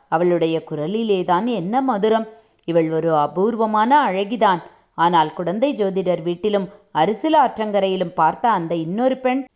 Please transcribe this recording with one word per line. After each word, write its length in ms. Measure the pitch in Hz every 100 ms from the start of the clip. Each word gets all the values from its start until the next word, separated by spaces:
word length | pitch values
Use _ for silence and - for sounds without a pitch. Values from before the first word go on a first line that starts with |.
| _
அவளுடைய 480 | 160 175 170 160 160
குரலிலேதான் 840 | 160 151 151 220 226 190 180 175 233
என்ன 300 | 220 175 247
மதுரம்! 440 | 269 208 220 220 220 - _ _ -
இவள் 220 | 170 160
ஒரு 200 | 160 165 156
அபூர்வமான 760 | 147 160 208 226 220 214 226 294
அழகிதான். 600 | 240 185 202 226 208 175 - - _ -
ஆனால் 320 | 170 170 156
குடந்தை 380 | - 180 208 277
ஜோதிடர் 500 | 214 196 190 180 170
வீட்டிலும் 440 | 165 175 214 202 190 - _
அரிசில 420 | 156 190 214 320 311
ஆற்றங்கரையிலும் 760 | 254 - 214 202 190 185 180
பார்த்த 360 | - 160 - 240
அந்த 220 | 202 165 170
இன்னொரு 400 | 160 202 262 262
பெண் 240 | 254 262 262